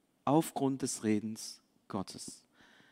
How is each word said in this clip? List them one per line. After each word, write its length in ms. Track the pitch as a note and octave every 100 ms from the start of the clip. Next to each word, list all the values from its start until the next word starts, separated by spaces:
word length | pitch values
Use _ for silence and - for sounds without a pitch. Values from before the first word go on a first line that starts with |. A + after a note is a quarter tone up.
| _ _
Aufgrund 580 | - D3+ D#3+ - C3+ C3+
des 200 | B2+ -
Redens 560 | A2 G#2+ A2 A2 - - _ _ -
Gottes. 580 | G#2+ F#2 - - - _ _ - - -